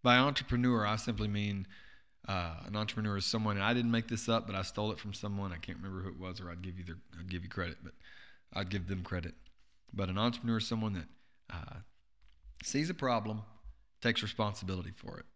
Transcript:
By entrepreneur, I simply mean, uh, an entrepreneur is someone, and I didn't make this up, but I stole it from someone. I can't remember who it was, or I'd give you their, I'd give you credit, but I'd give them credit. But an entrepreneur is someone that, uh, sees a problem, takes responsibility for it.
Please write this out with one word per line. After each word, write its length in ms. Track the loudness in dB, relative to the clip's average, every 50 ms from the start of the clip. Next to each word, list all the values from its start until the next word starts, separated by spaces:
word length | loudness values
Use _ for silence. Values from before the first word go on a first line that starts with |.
By 140 | 8 8 8
entrepreneur, 680 | 10 8 6 4 0 0 2 4 6 6 6 6 6 6
I 100 | 4 2
simply 320 | 2 0 -2 0 0 0 0
mean, 380 | 0 0 0 0 0 -2 -4 -6 -10 -18 -20 -20 -20 -20 -20 _ _ _ -4
uh, 340 | -2 0 0 0 -2 -4 -8 -8
an 100 | -4 -2
entrepreneur 440 | -2 -2 0 0 0 0 2 0 0
is 80 | 0
someone, 300 | 2 2 2 2 2 2
and 80 | 4 4
I 100 | 4 4
didn't 160 | 4 4 4
make 180 | 4 2 2 0
this 200 | -2 -2 2 2
up, 180 | 2 2 2
but 100 | 0 -2
I 60 | -2
stole 300 | -2 -2 -2 0 0 0
it 60 | -2 -4
from 140 | -6 -8
someone. 400 | -8 -6 -4 -2 -2 -2 -2 -2
I 60 | -4 -6
can't 200 | -8 -8 -8 -6
remember 220 | -6 -6 -4 -4
who 80 | -6 -6
it 100 | -6 -6
was, 220 | -8 -8 -8 -8
or 100 | -8 -8
I'd 120 | -8 -8
give 160 | -8 -8 -8 -8
you 60 | -8
their, 120 | -10 -10 -12 -14 -16 -12 -10
I'd 100 | -8 -6
give 140 | -6 -6
you 80 | -6 -6
credit, 260 | -4 -4 -4 -4 -6 -8
but 100 | -12 -14 -16 -16 -20 -20 -18 -18 -20 -20 -20 -20 _ _ -4
I'd 160 | -4 -2 0
give 180 | -2 -2 0 -2
them 140 | -2 -4
credit. 320 | -2 -2 -4 -4 -4 -6 -10 -12 -20 -20 -20 -20 -20 -20 -20 -20 _ -8
But 160 | -2 -2 0 0
an 80 | 2
entrepreneur 400 | 2 2 2 2 0 0 2 2
is 100 | 2 2
someone 280 | 0 0 0 0 0 -2
that, 140 | -2 -6 -8 -14 -20 -20 -20 -20 -20 _ -12
uh, 300 | -10 -10 -10 -10 -12 -14 -14 -16 _ _ _ _ _ _ -20 -20 -20 -20 -20 -20 -16 -8
sees 260 | -6 -2 0 0 0 0
a 60 | -2
problem, 480 | -2 2 2 2 2 2 0 -4 -4 -6 -8 -16 -16 -16 -16 -16 -16 -20 _ _ _
takes 220 | 2 2 2 2
responsibility 680 | 0 -2 0 0 0 0 0 -4 -4 -2 -2 -2 -4 -6 -10
for 220 | -10 -12 -12 -10 -12
it. 80 | -14 -16 _